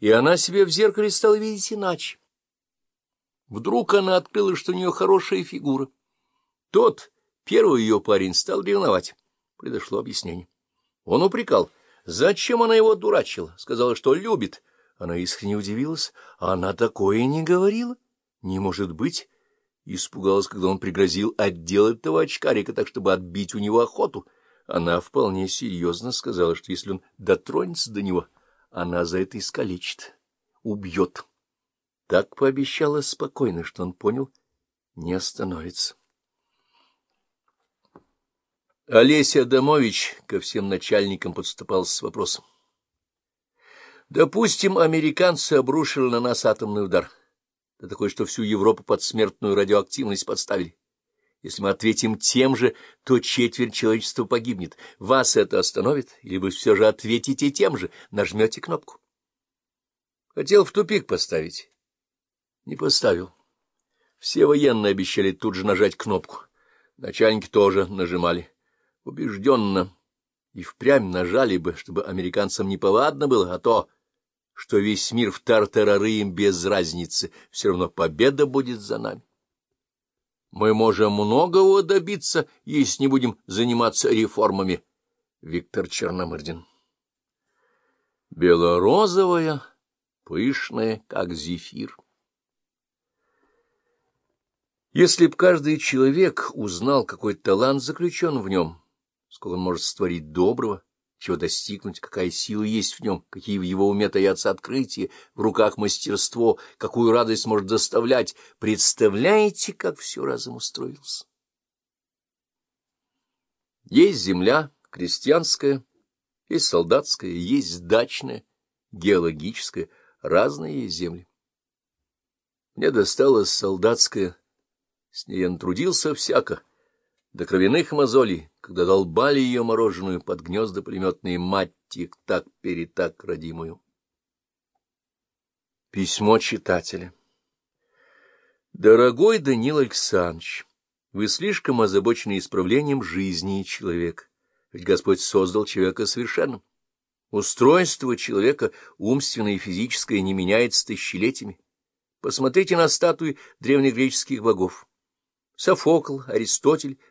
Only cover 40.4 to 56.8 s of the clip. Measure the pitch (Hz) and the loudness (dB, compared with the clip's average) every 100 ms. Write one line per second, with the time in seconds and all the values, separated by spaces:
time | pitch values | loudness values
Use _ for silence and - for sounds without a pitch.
40.4 | - 107 98 92 - 104 98 95 92 87 | -4 -6 -4 -4 0 0 2 -4 -8 -8
41.4 | 95 - 90 95 90 - - - - - | -10 -12 -4 -2 -2 -6 -6 -6 -6 -6
42.4 | - _ _ _ _ _ _ _ _ _ | -12 _ _ _ _ _ _ _ _ _
43.4 | _ _ _ - - - _ 131 156 190 | _ _ _ -20 -20 -20 _ 2 4 4
44.4 | 226 - 196 190 160 160 151 147 180 165 | 0 2 2 4 4 4 0 4 2 2
45.4 | - 147 123 151 147 143 127 120 123 117 | 2 2 2 0 0 0 2 2 0 0
46.4 | 117 107 107 104 98 90 - _ _ _ | 0 0 -2 -4 0 0 -2 _ _ _
47.4 | _ _ _ _ 87 98 101 - 101 - | _ _ _ _ -18 -6 -6 -4 -6 -4
48.4 | 107 107 107 110 - 107 - 110 104 - | -2 4 4 2 0 -2 -2 0 0 0
49.4 | - 101 98 104 95 - 113 98 - 104 | 0 2 4 2 2 -6 -4 -4 -6 -8
50.4 | - 95 85 - _ _ _ _ _ _ | -4 -4 -6 -12 _ _ _ _ _ _
51.4 | 98 - 101 95 110 110 113 107 - 123 | -14 -6 -4 0 0 0 -2 -2 0 2
52.4 | 131 120 120 - - _ - 127 - - | 2 2 0 -2 -14 _ 0 0 0 -2
53.4 | 120 - 120 - 113 110 - - 107 120 | -2 -2 -6 -2 0 0 -2 -6 -2 -2
54.4 | 117 98 87 - - _ 95 131 120 - | -4 -8 -10 -14 -20 _ 0 0 2 2
55.4 | 101 95 95 104 104 143 - _ - 92 | 2 0 -2 -2 -2 -2 -6 _ -8 -4
56.4 | 95 92 120 101 | -4 -2 2 6